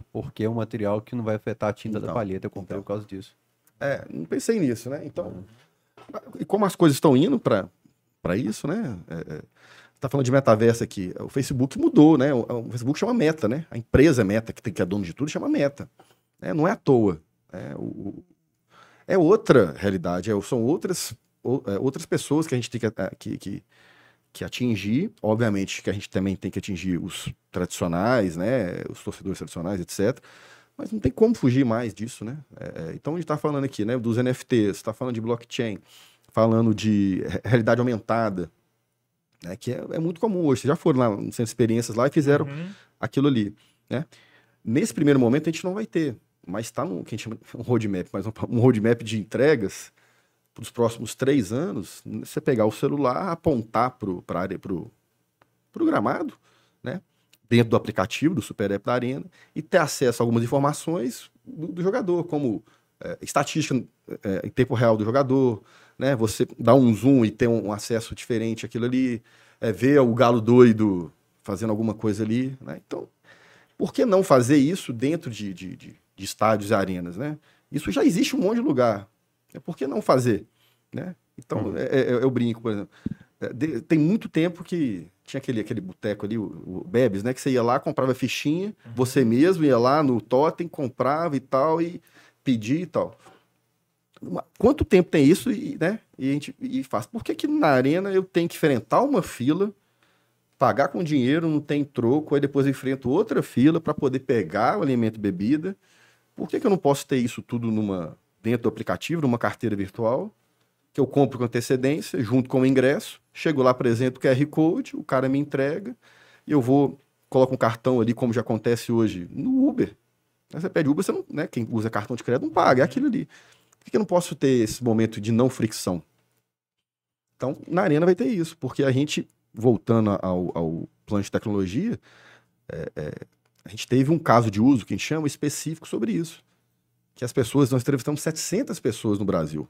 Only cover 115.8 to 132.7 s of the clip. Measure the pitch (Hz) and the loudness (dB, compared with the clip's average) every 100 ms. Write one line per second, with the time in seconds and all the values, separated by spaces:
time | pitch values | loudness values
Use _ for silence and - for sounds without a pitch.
115.8 | 196 254 _ _ _ _ - 151 120 139 | -10 -16 _ _ _ _ 0 0 4 4
116.8 | 139 - _ _ _ 131 131 135 117 113 | 2 -2 _ _ _ 4 4 4 0 0
117.8 | - 127 113 117 123 117 110 113 120 117 | 0 2 2 0 0 -2 -2 -2 0 -2
118.8 | - 117 110 92 87 - 190 262 269 - | 0 0 0 -2 -10 -8 -2 2 2 0
119.8 | 95 - _ _ _ _ _ 143 185 - | -4 -4 _ _ _ _ _ -10 -4 -2
120.8 | 147 151 196 359 - - 127 - 113 113 | 0 0 -2 -4 -6 -8 -6 -6 -4 -2
121.8 | 110 107 104 123 - 123 302 320 349 - | -2 -4 -6 -8 -4 -4 -2 2 4 4
122.8 | 147 - 294 220 - - _ _ _ _ | 2 0 -2 -2 -6 -14 _ _ _ _
123.8 | - 226 214 180 175 151 139 127 107 - | -6 -4 0 0 -2 -2 2 2 2 0
124.8 | 123 110 113 113 104 113 127 - 110 - | 0 2 0 -2 -2 2 2 0 -4 -4
125.8 | - 90 - _ _ _ _ _ _ _ | -4 -6 -8 _ _ _ _ _ _ _
126.8 | _ _ _ _ _ _ 123 147 - 175 | _ _ _ _ _ _ -6 -6 -4 0
127.8 | 196 147 175 185 254 214 160 - 127 - | 2 4 4 4 2 0 -4 -6 -10 0
128.8 | 139 127 151 - - _ _ - 113 110 | 2 2 0 -2 -8 _ _ 0 2 2
129.8 | - 113 107 98 92 90 90 - 82 82 | 2 2 4 0 0 -2 -2 -4 -4 -4
130.8 | - _ _ 104 98 98 - 101 95 104 | -10 _ _ -4 -2 -4 -2 -2 -2 -2
131.8 | 214 220 _ - - - _ _ _ | -4 -6 _ -20 -20 -20 _ _ _